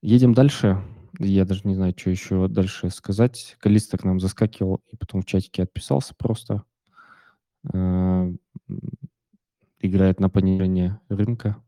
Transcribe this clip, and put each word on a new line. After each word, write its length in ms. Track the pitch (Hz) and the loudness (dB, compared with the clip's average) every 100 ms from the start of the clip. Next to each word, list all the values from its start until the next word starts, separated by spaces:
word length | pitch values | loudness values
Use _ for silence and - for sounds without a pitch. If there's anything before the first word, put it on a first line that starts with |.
Едем 300 | - 120 123 | 4 6 6
дальше. 480 | 117 139 - 107 95 92 - - - | 6 4 4 0 0 -4 -18 -20 -6
Я 260 | 98 98 | 0 2
даже 180 | 92 95 | 2 0
не 100 | 101 | -2
знаю, 180 | 95 95 | 0 -2
че 180 | 87 - | -2 -4
еще 360 | 90 - 95 92 | -4 -2 0 0
дальше 420 | 92 95 - 90 | 0 -2 -2 -8
сказать. 680 | - - 98 120 - - _ | -8 -8 0 0 0 -20 _
Калиста 400 | 104 104 - 92 | 2 2 2 -4
к 60 | |
нам 160 | 98 92 | -2 0
заскакивал 600 | 92 - 110 - 95 95 _ | -2 -2 -4 -2 -4 -4 _
и 40 | - | -16
потом 260 | - 95 | -8 -6
в 20 | 92 | -2
чатике 360 | 95 - - | -4 -4 -4
отписался 500 | 90 - - 69 - - | -6 -6 -4 -4 -4 -8
просто. 460 | - 113 - 101 - _ _ _ - _ _ _ _ _ - | -6 -6 -6 -8 -8 _ _ _ -20 _ _ _ _ _ -8
Э, 600 | 95 92 90 92 92 90 90 _ - _ - - - - _ _ _ _ _ _ _ | -4 -2 0 0 0 -2 -6 _ -20 _ -12 -12 -14 -18 _ _ _ _ _ _ _
играет 400 | 98 95 95 92 | -2 2 2 2
на 100 | 95 | 0
понижение 720 | 95 95 95 92 92 90 104 _ | 2 2 2 0 0 0 -4 _
рынка. 540 | 101 107 117 104 104 | -4 -2 -2 -4 -6